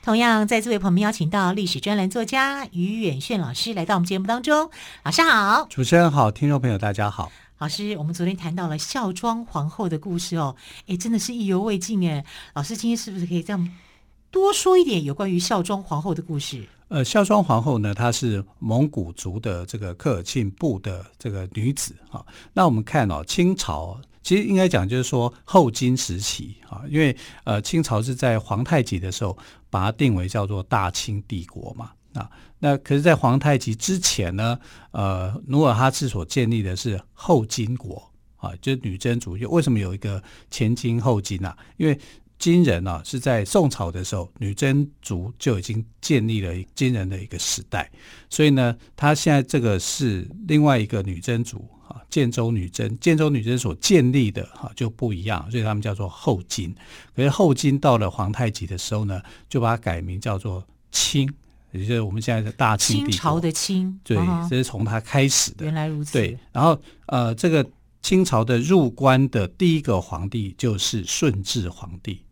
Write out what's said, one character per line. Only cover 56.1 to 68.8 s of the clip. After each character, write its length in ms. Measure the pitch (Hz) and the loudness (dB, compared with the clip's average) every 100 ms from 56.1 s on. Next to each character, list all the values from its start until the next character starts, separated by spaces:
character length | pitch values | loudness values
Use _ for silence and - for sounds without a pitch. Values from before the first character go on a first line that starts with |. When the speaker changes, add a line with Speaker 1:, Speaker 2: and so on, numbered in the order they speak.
| - - 101 | -4 -2 -2
Speaker 2:
金。 320 | 90 - 85 95 - - - - | -2 -6 -6 -10 -16 -20 -12 0
可 80 | |
是 60 | 139 | 0
后 240 | 139 185 | 4 4
金 260 | 135 147 139 | 4 2 2
到 180 | 147 120 | 4 4
了 140 | 101 | 2
皇 200 | - 95 | -2 -4
太 200 | 107 120 | 0 -2
极 160 | 107 92 | -2 -8
的 100 | 92 | -8
时 160 | - | -4
候 100 | 107 104 | -4 -2
呢， 140 | 92 - - - | -6 -10 -20 -6
就 100 | 139 | 0
把 160 | 117 117 | 0 0
它 60 | |
改 200 | - 85 | -2 -4
名 180 | 87 92 | -4 -6
叫 180 | 110 98 | -4 -4
做 240 | 104 92 - _ _ | -4 -8 -10 _ _
清， 400 | - - 139 139 143 _ _ _ | -4 0 0 0 -4 _ _ _
也 80 | 92 | -8
就 160 | 101 120 | -2 -2
是 60 | |
我 100 | 107 | -2
们 100 | 104 | -4
现 140 | 110 113 | -2 -2
在 60 | |
的 100 | 107 | -2
大 240 | - 123 107 | 0 0 2
清 220 | - 113 | 2 0
帝 60 | |
国。 80 | - | 0
Speaker 1:
清 80 | 92 | -2
朝 200 | 165 160 | 0 0
的 120 | 165 | 0
清， 460 | 151 - 190 185 190 | -2 -2 -2 -2 -6
Speaker 2:
对， 140 | - 113 | -2 0
Speaker 1:
嗯 100 | 175 | 2
哼。 220 | 175 170 | 0 0
Speaker 2:
这 80 | 127 | -2
是 80 | 127 | -2
从 180 | 107 | -2
它 160 | 110 110 | -2 -2
开 300 | 110 143 139 | 0 2 4
始 240 | - - | 2 0
的。 100 | - | -4
Speaker 1:
原 100 | 156 | -6
来 140 | 156 156 | -4 -4
如 160 | 151 | -4
此。 80 | 147 | -2
Speaker 2:
对， 260 | 135 107 123 - | 0 -2 -4 -8
然 100 | 120 | 2
后， 160 | 156 151 - - - | 2 2 -2 -20 -4
呃， 280 | 127 117 113 | 0 0 0
这 120 | 180 | 0
个 160 | 160 143 _ _ _ | 2 0 _ _ _
清 240 | - 190 180 | 0 2 4
朝 180 | 117 | 2
的 160 | 117 120 | 2 0
入 320 | 135 190 | 4 4